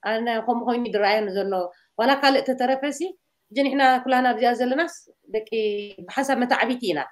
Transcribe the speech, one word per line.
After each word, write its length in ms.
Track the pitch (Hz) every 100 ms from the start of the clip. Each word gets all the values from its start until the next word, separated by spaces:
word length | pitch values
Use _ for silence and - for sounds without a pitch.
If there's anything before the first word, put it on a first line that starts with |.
ኣነ 240 | 202 226 233 226
ከምኡ 240 | 226 240
ኮይኑ 200 | 240 240
ይድረኣየኒ 460 | 233 202 202 214 208
ዘሎ 220 | 190 196 185 180 - _ -
ዋላ 140 | 233
ካልእ 280 | 277 277 269
ተተረፈሲ 560 | 269 254 254 269 285 277 359 349 _ _ _
እጂ 40 | 214
ንሕና 240 | 277 277 262 254
ኩላና 280 | 247 254 254
ኣብዚኣ 220 | 220 247
ዘለናስ 400 | 240 247 269 330 - _ _ _
ደቂ 200 | 214 220 226 214 208 208 -
ብሓሳብ 360 | 180 - 269 247
መታዓቢት 440 | 247 247 226 247
ኢና። 180 | 214 151 127